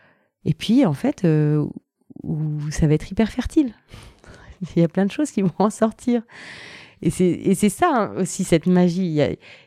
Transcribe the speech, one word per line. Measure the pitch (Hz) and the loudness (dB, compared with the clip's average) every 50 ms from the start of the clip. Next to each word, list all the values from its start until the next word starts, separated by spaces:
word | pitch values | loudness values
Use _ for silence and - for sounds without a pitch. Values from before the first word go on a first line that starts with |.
| _ _ _ _ _ _ _ _ - | _ _ _ _ _ _ _ _ -4
et | - 151 | -4 -4
puis, | - - - 220 269 285 | -4 0 0 2 4 4
en | 185 143 | 2 2
fait, | 131 - 262 302 - - | 0 -2 -4 -4 0 0
euh, | 170 156 151 151 147 151 151 147 - - - _ _ _ _ _ _ - - - | 2 2 2 2 2 0 0 -2 -4 -6 -12 _ _ _ _ _ _ -20 -14 -8
où | - 160 151 156 151 151 151 147 151 | -6 -6 -4 -4 -4 -4 -6 -6 -6
ça | 147 - 165 147 | -2 0 2 2
va | 151 | 2
être | 156 - - | 2 0 -4
hyper | 196 - 226 208 | -2 -2 -2 -2
fertile. | - - 240 - - 330 294 240 208 _ _ _ - - - - - _ _ - - - - - - - | -2 -6 -6 -2 0 0 0 0 -2 _ _ _ -20 -20 -20 -20 -20 _ _ -20 -20 -20 -20 -20 -14 -12
<laughs> | 185 156 - | -10 -4 0
Il | 175 | 2
y | 170 | 2
a | 165 | 2
plein | - 190 196 | 2 0 -2
de | 202 | -2
choses | - - 302 - | 0 -2 -4 -2
qui | - 214 | -2 0
vont | 196 180 - - | -2 0 0 0
en | 196 214 | 0 0
sortir. | 202 - 226 226 214 - - 247 240 233 226 _ - - - - - - - - - - - - - - | 0 0 -2 -2 -2 -2 -2 -2 0 -2 -2 _ -18 -20 -20 -18 -18 -18 -20 -20 -20 -20 -20 -20 -12 -4
Et | - 165 | -4 -2
c'est, | - - 180 180 | 0 2 2 2
et | 156 - - - 196 | 2 0 2 0 2
c'est | - - 208 | 4 2 0
ça, | - - 349 359 294 | 2 2 2 2 2
hein, | 240 202 120 98 117 | 2 0 -2 -2 -4
aussi, | 190 - - - 185 | -4 -4 -4 -4 -2
cette | - 180 160 - 185 | 2 2 2 4 4
magie. | 180 180 180 180 165 180 190 | 4 4 4 4 2 0 -2
Il | 175 | 0
y | 156 147 | 0 0
a, | 143 104 | 0 0
il | - - - - - - - | -2 -6 -12 -18 -20 -20 -16